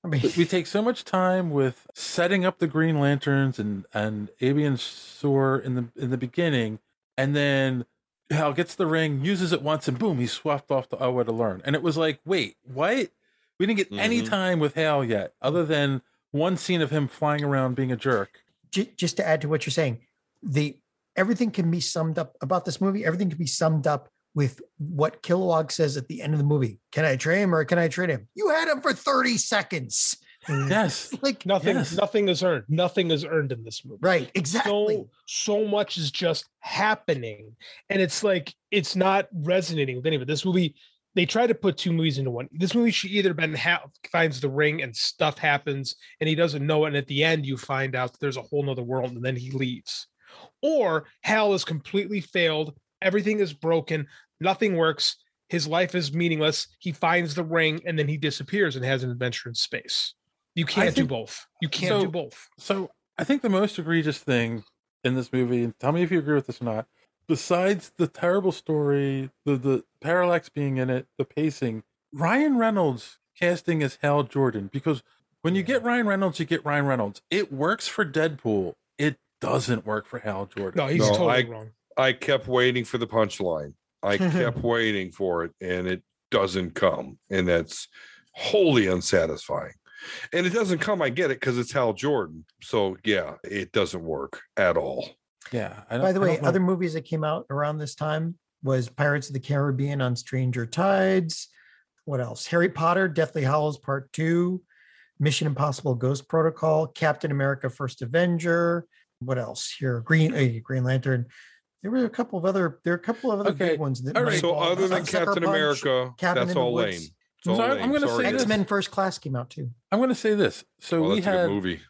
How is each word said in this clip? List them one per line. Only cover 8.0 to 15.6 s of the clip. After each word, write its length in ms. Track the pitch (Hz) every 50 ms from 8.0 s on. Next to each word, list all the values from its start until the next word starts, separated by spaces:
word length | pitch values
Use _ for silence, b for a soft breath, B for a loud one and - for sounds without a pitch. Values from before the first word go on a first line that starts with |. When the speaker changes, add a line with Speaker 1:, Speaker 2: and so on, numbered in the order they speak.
| _ _ _ _ _ _
Speaker 2:
Hal 240 | 151 156 156 147 135
gets 220 | 160 170 - -
the 100 | - 190
ring, 400 | 156 160 160 160 156 143 135 135
uses 260 | 180 202 175 185 165
it 120 | 170 143 139
once, 240 | 147 156 151 -
and 100 | 151 127
boom, 220 | 123 226 208 160 123
he's 120 | 123 117
swapped 380 | - - - 156 143 139 - _
off 200 | 143 131 123 _
to 140 | - - 131
Oa 200 | 127 123 127 120
to 60 | 113
learn. 320 | 113 113 117 107 92 95 -
And 100 | 139 143
it 60 | 147
was 160 | 147 170 147
like, 220 | 160 160 156 147 - _
wait, 340 | 160 196 180 113 98 - _
what? 480 | _ 131 127 131 160 190 240 269 226 - _ _ _ _ _ _ _ _ _ _
We 60 | 185
didn't 120 | 202 226
get 100 | 202 185 - 202
any 260 | 202 208 220 233 233
Speaker 3:
Mm-hmm. 80 | 226 220
Speaker 2:
time 300 | 220 196 185 185 180 160
with 160 | 151 143 -
Hal 280 | 160 160 156 147 139 131
yet, 300 | 117 113 101 92 - _ _
other 240 | - 135 151 175